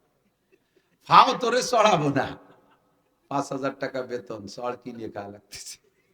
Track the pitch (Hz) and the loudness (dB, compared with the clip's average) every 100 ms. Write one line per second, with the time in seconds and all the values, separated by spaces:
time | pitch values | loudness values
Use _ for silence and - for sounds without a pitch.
0 | _ _ _ _ _ _ _ _ _ _ | _ _ _ _ _ _ _ _ _ _
1 | - 170 247 - 233 247 - 240 214 175 | 4 6 6 4 0 0 2 4 4 4
2 | 147 139 113 - - - _ _ _ _ | 2 0 -2 -6 -18 -20 _ _ _ _
3 | _ _ _ 139 131 139 135 - 135 131 | _ _ _ -4 -4 -4 -6 -6 -8 -6
4 | 117 120 - 110 101 - 123 120 127 117 | -6 -8 -10 -12 -12 -8 -8 -8 -12 -12
5 | 107 104 101 101 _ - - - _ _ | -10 -10 -12 -16 _ -18 -16 -18 _ _
6 | _ | _